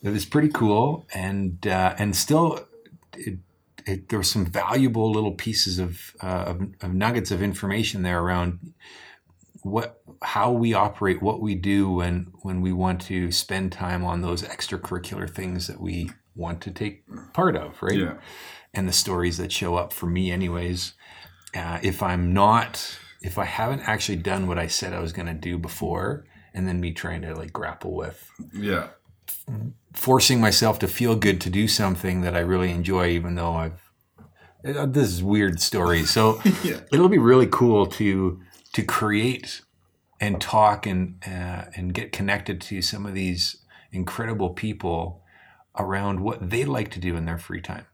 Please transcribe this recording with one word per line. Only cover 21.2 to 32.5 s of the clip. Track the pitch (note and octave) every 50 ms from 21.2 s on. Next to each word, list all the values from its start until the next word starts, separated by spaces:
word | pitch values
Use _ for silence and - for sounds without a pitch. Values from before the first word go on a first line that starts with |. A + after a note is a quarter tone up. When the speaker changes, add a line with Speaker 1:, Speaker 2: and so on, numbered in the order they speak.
| - - - _ _ - -
Speaker 1:
Uh, | - - E2+ - E3+ -
if | G2 F2+ -
I'm | G#2+ F2+ F2+ F2+ F2 F2 F2+
not, | G2 G2+ G#2+ A2 A#2 A2+ - - - - - - - - - - _
if | - F#2 - -
I | G2
haven't | - - - A2+ A#2 C3+ C3+
actually | - - G#2+ A2 - - G2+
done | E2 E2 G2 F#2+ G2 F#2+ F2+
what | F2 E2+
I | E2 E2
said | - - - F#2 F2+
I | F2+
was | E2+ E2 D#2+
gonna | - F2 E2+ E2
do | D#2 E2 F2 F2 E2
before, | E2 E2 - - G#2 F2+ E2+ F2 F#2 G#2+ C#3+ D3 - _ _ - - _ _
and | F#2 F#2 F#2
then | F2 F2
me | F2 E2+
trying | E2 - - F2 E2+ E2
to, | D#2+ D#2+ D#2+
like, | D#2+ E2 E2 E2
grapple | - - - - - - F2 E2+
with | E2+ - D2+ - - - - _ - D2+ D#2 F#2
Speaker 2:
Yeah. | G2+ G#2 G#2 F#2+ E2 - - - _ _ _ - _ _ - - - - - A#2+ G#2+ A2 A#2+ - _ _ _ -
Speaker 1:
forcing | - - B2+ C3 B2 G#2+ - B2+ A#2+
myself | A2+ G#2+ G2 - A#2+ A2 G#2 -
to | - F#2
feel | - - B2 A#2+ A2+
good | G#2+ G#2+ G#2 F#2+ E2+
to | - F2+
do | F2 G2 G#2+ G#2+
something | - - G#2+ F#2+ F#2 E2+ - F#2+ F2+ F#2
that | F2+ F2+ F2
I | F2
really | E2+ F2